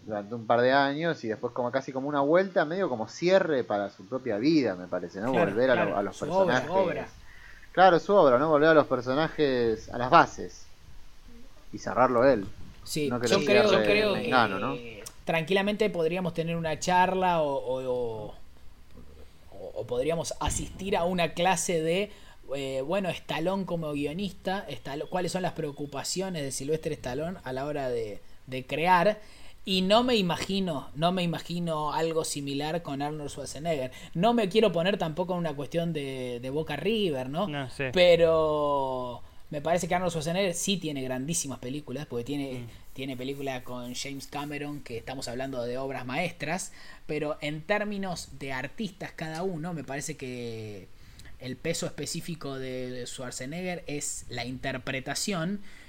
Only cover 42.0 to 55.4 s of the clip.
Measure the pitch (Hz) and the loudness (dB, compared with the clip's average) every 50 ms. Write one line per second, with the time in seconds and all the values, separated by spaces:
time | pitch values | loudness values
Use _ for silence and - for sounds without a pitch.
42 | 151 - 123 120 120 127 143 143 139 135 127 123 120 113 - - - - - 135 | -8 -6 -6 -6 -4 -4 -4 -4 -4 -6 -6 -8 -10 -12 -14 -16 -16 -14 -12 -10
43 | 135 139 135 131 127 135 143 139 139 139 131 127 123 123 123 123 120 123 123 - | -8 -8 -8 -6 -6 -6 -6 -6 -6 -6 -6 -6 -6 -8 -8 -8 -8 -8 -8 -8
44 | - 139 139 135 - - - 143 143 147 147 143 143 147 147 139 - - 120 113 | -8 -8 -8 -10 -10 -10 -8 -8 -6 -6 -6 -8 -8 -8 -8 -8 -10 -8 -10 -8
45 | - 135 135 135 131 127 120 127 135 135 135 123 120 123 123 131 135 135 135 127 | -8 -8 -8 -8 -8 -6 -6 -6 -6 -4 -4 -4 -4 -2 -2 -4 -4 -4 -6 -6
46 | 120 127 123 156 180 170 - - 147 147 165 185 - - - - - - - - | -6 -4 -4 -2 -2 -4 -4 -6 -4 -4 -4 -4 -6 -8 -12 -14 -14 -16 -16 -12
47 | - - 156 151 151 147 - - - 147 151 156 156 - 208 208 208 208 208 196 | -8 -6 -4 -2 -2 -2 -4 -4 -4 -6 -6 -4 -2 0 0 0 0 -2 -4 -4
48 | 196 190 170 - - - - 139 147 135 131 131 131 139 - - 226 - - - | -4 -6 -6 -8 -10 -12 -12 -10 -8 -6 -6 -6 -6 -6 -6 -6 -6 -6 -6 -8
49 | 160 135 - - 165 160 160 160 180 196 180 151 156 180 175 156 123 - 135 143 | -12 -12 -10 -10 -8 -8 -6 -4 -4 -4 -4 -4 -4 -6 -6 -6 -6 -6 -6 -6
50 | 135 - 147 - 139 127 127 123 120 117 113 110 110 107 104 95 87 - - - | -6 -8 -8 -8 -10 -10 -8 -8 -8 -8 -8 -8 -10 -10 -10 -12 -14 -16 -18 -18
51 | - - - - - - - - - 127 127 - - 160 165 - 180 151 - - | -20 -20 -18 -18 -16 -16 -14 -12 -10 -10 -10 -6 -4 -4 -4 -4 -4 -6 -6 -6
52 | 143 - - 165 - - 170 - - 143 135 131 131 131 127 127 127 127 127 127 | -8 -6 -6 -6 -6 -8 -8 -8 -8 -8 -8 -8 -8 -6 -6 -6 -6 -8 -8 -8
53 | 120 - - - 127 123 - - 127 131 156 175 185 180 175 - - - 147 147 | -10 -10 -10 -10 -10 -10 -10 -10 -8 -8 -8 -6 -6 -6 -6 -6 -6 -6 -6 -6
54 | - - - - - - - 120 123 123 131 123 - 139 131 127 - 135 131 131 | -4 -6 -6 -8 -8 -8 -8 -8 -6 -6 -6 -6 -6 -6 -6 -6 -4 -4 -6 -4
55 | 127 - 139 - - - 196 165 | -4 -6 -6 -4 -2 -2 -2 0